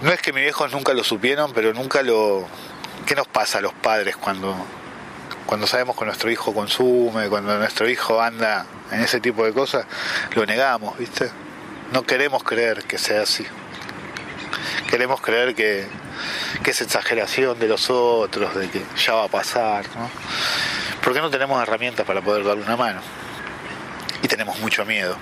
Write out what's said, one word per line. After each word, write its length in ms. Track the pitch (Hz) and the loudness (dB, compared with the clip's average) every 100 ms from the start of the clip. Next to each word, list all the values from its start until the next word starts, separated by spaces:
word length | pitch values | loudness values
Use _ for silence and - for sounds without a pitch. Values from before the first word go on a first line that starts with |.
No 80 | 139 | 4
es 100 | 175 | 2
que 100 | - | 0
mis 120 | 135 | 2
viejos 280 | 143 143 147 | 0 2 -2
nunca 220 | 139 139 | 0 2
lo 100 | 131 | 2
supieron, 480 | 107 110 120 143 151 | 2 2 2 2 2
pero 220 | 117 110 | 2 2
nunca 300 | 110 131 139 | 0 0 2
lo, 440 | 131 113 107 98 87 - - - - - - | 4 4 4 2 -2 -12 -14 -14 -14 -10 -2
¿qué 80 | 139 | 0
nos 120 | 135 | 2
pasa 300 | - 104 107 | 2 2 0
a 40 | |
los 120 | 101 | -2
padres 440 | - - 110 98 - | 0 2 4 2 -2
cuando, 380 | - 95 95 92 92 - - - - - - - - | -2 -2 -2 -4 -6 -10 -14 -14 -16 -14 -12 -10 -2
cuando 180 | 107 104 | 0 2
sabemos 320 | 123 127 120 | 2 0 0
que 80 | 110 | -2
nuestro 240 | 98 110 | -2 0
hijo 240 | 117 - | 0 0
consume, 760 | 107 104 - 127 123 120 113 104 | 0 0 4 6 6 4 2 0
cuando 300 | 104 101 104 | 0 2 2
nuestro 320 | 107 - 110 | 2 2 2
hijo 320 | 123 - 113 | 2 2 4
anda 460 | 117 113 113 104 87 - - | 4 2 0 0 -4 -12 -6
en 100 | 107 | -2
ese 180 | 117 123 | 0 2
tipo 240 | 123 110 110 | 0 2 2
de 60 | |
cosas? 360 | 110 135 135 107 - - - - - | 2 0 0 -2 -6 -4 -4 0 0
Lo 100 | 104 | 2
negamos, 500 | 107 135 117 107 113 | 2 2 2 -2 -6
¿viste? 320 | 120 - 127 - - - - - - | -6 -2 -4 -4 -14 -14 -14 -14 -2
No 120 | 131 | -2
queremos 400 | 123 131 143 131 | 2 2 4 2
creer 400 | - 113 117 104 | 0 2 2 0
que 160 | - 98 | -4 -4
sea 240 | - 107 | 0 2
así. 240 | 104 - 107 - - - - - - - - - - - - - - | 2 0 -4 -10 -14 -14 -12 -12 -12 -12 -10 -12 -8 -6 -4 -4 0
Queremos 300 | 120 127 135 | 0 2 0
creer 340 | - 113 127 117 | 2 2 2 2
que, 320 | 107 101 95 - - - - - - - | 2 2 -2 -10 -12 -8 -6 -4 -4 -2
que 60 | - | 0
es 120 | 127 | 0
exageración 760 | 120 113 - 117 101 - 131 120 | 0 0 2 0 0 2 2 2
de 100 | 113 | 2
los 220 | 107 - | 2 2
otros, 640 | 127 120 117 101 - 95 | 4 4 4 2 0 -2
de 160 | 95 92 | 0 -2
que 140 | 98 85 - | -4 -6 -2
ya 120 | - 113 | 2 4
va 80 | |
a 40 | 104 | 2
pasar, 560 | 101 - 123 110 104 101 120 | 0 0 0 2 0 -2 -8
¿no? 120 | 117 - - - - - - - - - | -8 -8 -6 -4 -2 -2 -2 -4 -6 0
Porque 160 | - 131 | 2 2
no 120 | 156 | 2
tenemos 280 | 139 139 131 | 0 2 2
herramientas 420 | 110 110 123 117 104 | 2 0 0 -2 0
para 160 | 95 | 0
poder 220 | 92 104 | 2 2
darle 180 | 101 104 | 4 0
una 160 | 104 117 | 0 2
mano. 240 | 120 92 - - - - - - - - - - - - - | 2 0 -8 -12 -12 -10 -10 -10 -10 -12 -12 -8 -8 -4 -2
Y 20 | |
tenemos 300 | - 107 110 | -2 -2 -4
mucho 260 | 110 - 104 | -2 -2 0
miedo. 300 | 107 92 92 | 0 0 -4